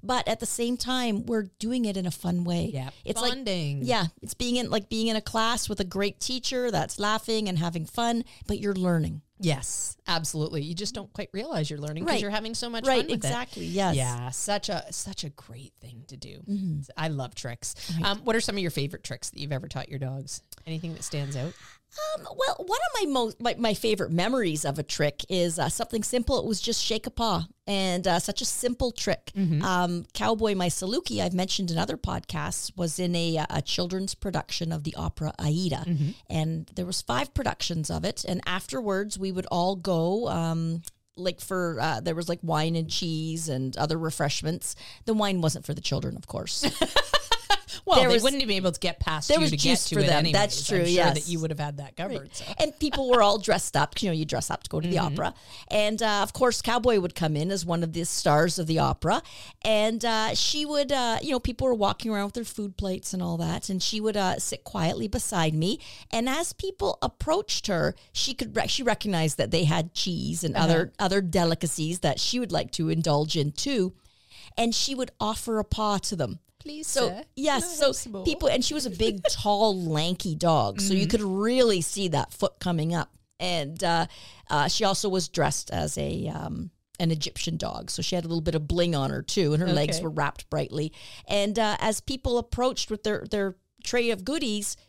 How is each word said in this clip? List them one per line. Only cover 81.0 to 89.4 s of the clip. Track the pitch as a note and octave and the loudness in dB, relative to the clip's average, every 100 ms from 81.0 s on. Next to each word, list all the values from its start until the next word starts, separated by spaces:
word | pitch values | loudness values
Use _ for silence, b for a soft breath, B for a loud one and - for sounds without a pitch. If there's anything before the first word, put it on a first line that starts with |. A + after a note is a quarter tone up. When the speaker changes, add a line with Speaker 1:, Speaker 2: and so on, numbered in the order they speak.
Speaker 2:
Mm-hmm. | E3+ | 4
Speaker 1:
could | A3 | 2
really | G#3 F#3+ G#3+ B3+ A#3+ F#3+ | 0 0 2 4 4 4
see | D#3+ - F#3+ | 0 -2 0
that | D3 - | 0 -2
foot | - G3+ _ | -2 -2 _
coming | F3+ E3+ D#3 | -2 0 0
up. | E3+ - _ _ _ | 0 -4 _ _ _
And, | F3+ E3+ C#3+ E3 | -2 -2 -4 -2
uh, | F3+ E3+ E3+ B B B - | 0 2 0 B B B 0
uh, | D3 D3 | 2 4
she | - | 4
also | G#3 G3 G#3 | 2 2 0
was | F#3 E3+ | 0 -2
dressed | - C#3+ D3 - | 0 0 0 -4
as | F3 D#3 D3 | -2 -2 -2
a, | C#3+ D#3+ D3+ | -4 -2 -4
um, | D#3 D3+ D#3 F3 _ _ - | -6 -8 -8 -10 _ _ -2
an | E3+ | 0
Egyptian | D#3+ C#3+ - - D#3+ | 0 -2 -4 -6 -4
dog, | - - - | -4 -6 -8
so | - | -6
she | D#3+ | -2
had | F3+ | -2
a | E3 | -2
little | E3+ | -2
bit | D#3+ | 0
of | D#3 D3+ | 0 0
bling | E3+ F3 | 2 2
on | D3+ C3+ | 2 0
her, | C3+ | -2
too, | - - | -2 2